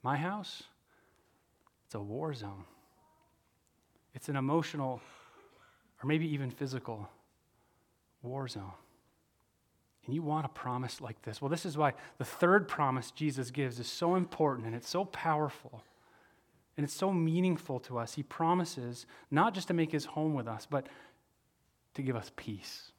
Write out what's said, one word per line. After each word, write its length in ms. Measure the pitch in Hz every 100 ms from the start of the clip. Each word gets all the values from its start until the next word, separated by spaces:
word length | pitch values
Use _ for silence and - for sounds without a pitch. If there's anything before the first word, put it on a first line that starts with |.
my 140 | 123 143
house, 480 | 170 208 - - - _ _ _ _ _ _ _ _ _ _ _
it's 100 | _
a 60 | 110
war 340 | 101 117 156
zone. 300 | 131 101 98 95 - _ _ _ _ _ _ _ _ _ _ _ _ _
It's 140 | 131 -
an 60 |
emotional 680 | 139 131 160 156 147 135 123 - - - - - - - _ _ _
or 40 | 131
maybe 180 | 156 160
even 240 | 143 131
physical 580 | - 139 131 - 110 98 - _ _ _ _ _ _ _ _ _ _
war 280 | 123 135 131
zone." 260 | 107 95 95 - _ _ _ _ _ _ _ _ _ _ _
And 80 | -
you 100 | 147
want 220 | 151 156
a 40 | 143
promise 520 | - 123 123 123 -
like 220 | 120 110
this. 180 | - 107
Well, 100 | 139
this 140 | 165
is 140 | 180 151
why 160 | 147 - - -
the 60 |
third 420 | 131 - 175 202 180
promise 460 | - 139 127 117
Jesus 400 | - 151 131 123
gives 260 | 131 135 120
is 100 | 117
so 280 | - 170 185
important, 500 | 175 - 151 127 113
and 80 |
it's 140 | 117 -
so 160 | 175
powerful, 800 | 202 - 165 151 151 - - 117 - _ _ - _ _ _ _ _ -
and 80 |
it's 100 | 147
so 180 | - 196
meaningful 680 | 180 160 170 185 165 - 127
to 180 | - 120
us. 160 | 113
He 80 | -
promises 840 | 139 - 165 180 165 - 120 120 - - -
not 240 | 143 214
just 120 | 190 -
to 60 |
make 160 | 170 160
his 140 | 151
home 300 | - 151 156
with 120 | 143 113
us, 200 | 107 -
but 220 | 143 - - - _ _ _ _ _ _ _ _
to 80 | -
give 120 | 135
us 160 | 120 - -
peace. 560 | - 101 - - -